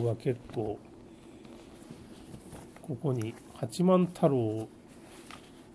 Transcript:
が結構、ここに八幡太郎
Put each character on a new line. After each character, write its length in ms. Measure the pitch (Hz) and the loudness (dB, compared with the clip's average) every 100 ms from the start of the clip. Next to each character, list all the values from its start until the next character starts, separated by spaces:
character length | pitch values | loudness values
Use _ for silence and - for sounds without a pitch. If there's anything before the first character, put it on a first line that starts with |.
が 140 | 117 113 | 4 2
結 240 | 143 120 - | 0 -2 -2
構、 240 | 123 107 107 - - - - - - - - - - - - - - - - - - - - | -4 -2 -4 -10 -20 -20 -20 -20 -18 -18 -18 -18 -18 -16 -16 -16 -18 -16 -16 -14 -16 -16 -12
こ 140 | - 123 | -8 -2
こ 160 | 147 | 0
に 220 | 127 110 - - | 2 0 -6 -12
八 280 | - 120 - | -6 -4 4
幡 240 | 180 185 175 | 8 8 6
太 220 | - 165 | 6 6
郎 400 | 135 110 110 110 - - - - - - - - - - | 6 4 0 -4 -10 -20 -20 -18 -18 -16 -16 -18 -20 -18